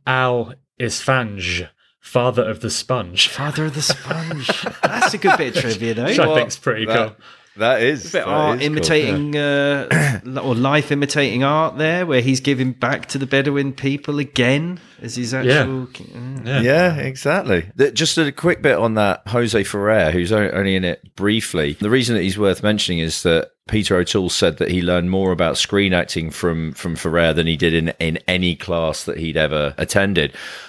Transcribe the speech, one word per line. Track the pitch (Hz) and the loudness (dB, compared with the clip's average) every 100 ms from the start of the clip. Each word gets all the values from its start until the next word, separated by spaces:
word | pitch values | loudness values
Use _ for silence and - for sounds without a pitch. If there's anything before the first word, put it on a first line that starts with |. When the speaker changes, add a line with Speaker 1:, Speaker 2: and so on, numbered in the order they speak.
| 131 | -2
Speaker 1:
al | 127 127 123 113 - _ - | 0 2 0 -4 -12 _ -8
Isfanj, | 117 - - 131 110 101 90 90 87 _ _ _ | -6 -4 0 0 -2 -6 -6 -6 -8 _ _ _
father | - 123 123 117 110 | -2 0 2 0 -2
of | - | -2
the | 110 | -6
sponge. | - - 123 87 95 - | -6 -4 -4 -4 0 0
Speaker 2:
Father | - 143 151 156 | -2 -6 -4 -4
of | 143 | -2
the | |
sponge. | - - 127 160 165 151 123 - | -2 -2 -4 -8 -6 -6 -4 -4
<laughs> | - - | -6 -4
That's | - 226 - | -2 0 0
a | 196 | 2
good | 392 359 | 2 2
bit | 131 127 | 0 -2
of | |
trivia, | 120 104 113 | -2 -2 -2
though. | 110 143 | -2 0
Speaker 1:
Which | 175 | 2
I | 151 | 2
Speaker 3:
What? | 151 | 2
Speaker 1:
think's | - - | 0 -4
pretty | 131 110 110 | -4 -2 0
Speaker 3:
That, | 117 110 | 0 -2
Speaker 1:
cool. | - - - _ 101 | -6 -20 -20 _ 0
Speaker 3:
that | 113 120 | 2 4
is, | 123 151 170 | 2 0 -4
Speaker 2:
A | |
bit | 180 | -4
of | - | 0
Speaker 3:
that | 151 | 0
Speaker 2:
art | 151 127 | 2 0
Speaker 3:
is | 147 | 0
cool. | 151 | 0
Speaker 2:
imitating, | 165 156 139 147 147 | 2 2 2 0 -2
Speaker 3:
Yeah. | 147 143 143 143 139 - 160 143 - 127 | -2 0 2 2 0 0 2 2 -2 -6
Speaker 2:
uh, | 131 | -4
<clears throat> | |
or | 135 120 | -2 2
life | 135 151 147 | 2 2 2
imitating | 143 143 147 131 120 | 0 0 2 2 2
art | 139 156 160 120 | 2 2 0 0
there, | 156 180 170 | 0 0 2
where | 131 | 2
he's | 127 131 | 4 2
giving | 139 127 127 | 2 0 0
back | 120 131 143 - | -2 -2 -4 -4
to | 139 | -6
the | 135 | 0
Bedouin | 139 143 143 139 | 0 2 0 -2
people | 127 135 139 151 147 | -2 -4 -4 -4 -4
again | 143 - 123 143 170 180 - - | -2 0 2 2 -2 -8 -16 -16
as | 117 123 | -10 -6
his | 120 | -4
Speaker 1:
Yeah. | 131 | 0
Speaker 2:
actual | 127 147 131 131 123 | 2 2 2 -2 -8
ki-, | - - 120 | -14 -18 -14
uh, | 123 135 123 | -12 -10 -4
Speaker 1:
Yeah. | 135 | 0
Speaker 3:
Yeah, | 120 156 180 147 | 4 4 4 0
exactly. | 135 131 143 190 131 87 92 - | -4 -4 -2 0 0 0 0 2
The, | 139 | 2
just | 123 160 165 | 2 0 2
a | 147 | 0
quick | - 170 - | 0 0 2
bit | 147 92 | 2 4
on | 113 110 | 2 2
that, | 101 - 98 | 2 0 -2
Jose | 120 117 107 | 0 2 0
Ferrer, | 95 101 101 110 78 | 0 0 2 4 4
who's | 87 87 | 2 2
o-, | 107 101 | 2 2
only | 95 98 95 | 0 0 0
in | |
it | 87 - - - | 0 -4 -10 -2
briefly. | 101 110 - 85 73 | 0 0 0 -2 -2
The | 73 104 | 0 2
reason | 127 120 110 | 2 2 0
that | |
he's | 95 98 | 0 2
worth | 101 87 | 0 2
mentioning | 104 104 - 85 | 0 0 -2 -2
is | 80 - | -2 -2
that | 87 82 - _ - | 2 2 0 _ -4
Peter | 107 92 90 | -2 2 0
O'Toole | 87 101 90 | 2 0 0
said | - 87 78 | 2 0 0
that | - | -2
he | 90 | 0
learned | 87 90 90 | 0 0 0
more | 95 95 | 0 0
about | 87 82 - | 2 0 0
screen | - 101 98 | 0 2 2
acting | 90 - 82 80 | 2 0 -4 -6
from, | - 87 82 80 | -4 -2 -2 -4
from | - 87 78 | -6 -8 -6
Ferrer | 85 85 82 | -2 2 2
than | 78 82 | 2 0
he | 78 | 2
did | 85 | 2
in, | 82 82 - | 2 0 -2
in | 82 80 - | -4 -2 -2
any | 90 90 82 | 0 0 -2
class | - 85 80 - - | -4 -2 -2 -4 -6
that | 76 | -6
he'd | 82 76 | -2 0
ever | 76 76 71 - | 0 0 -2 -4
attended. | - 101 98 85 73 - - - | 0 0 2 0 -2 -4 -16 -16